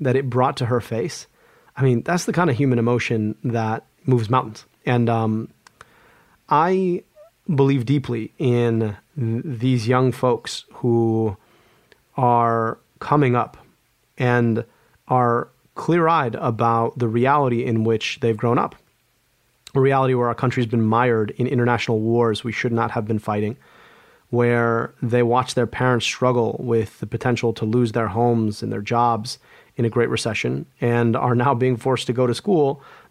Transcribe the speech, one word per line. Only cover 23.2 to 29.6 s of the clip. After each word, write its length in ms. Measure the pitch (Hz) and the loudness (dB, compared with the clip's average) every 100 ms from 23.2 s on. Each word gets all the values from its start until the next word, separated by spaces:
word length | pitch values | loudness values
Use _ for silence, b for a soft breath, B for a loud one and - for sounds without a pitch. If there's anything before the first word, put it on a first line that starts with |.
| - 107 104 123 b b b b b b _ | -4 -4 -4 -6 b b b b b b _
where 640 | 120 120 120 117 117 131 - | 0 2 2 2 0 -4 -6
they 200 | 117 123 | -2 2
watch 320 | 120 123 127 | 2 2 0
their 120 | - 117 | -2 -2
parents 400 | - 127 120 - | 0 2 2 0
struggle 500 | - 127 123 110 110 | -2 0 2 0 -4
with 380 | 127 113 107 - | -2 -2 -2 -6
the 60 | 110 | -10
potential 460 | 113 127 120 120 | -4 -2 0 -2
to 120 | 107 | -2
lose 280 | 110 123 120 | 0 0 0
their 160 | 113 110 | 0 -2
homes 540 | 101 120 117 110 101 | 0 0 2 0 -4
and 100 | 110 | -6
their 80 | 107 | -8
jobs 580 | 104 120 120 113 123 - b b | -2 0 2 0 -4 -12 b b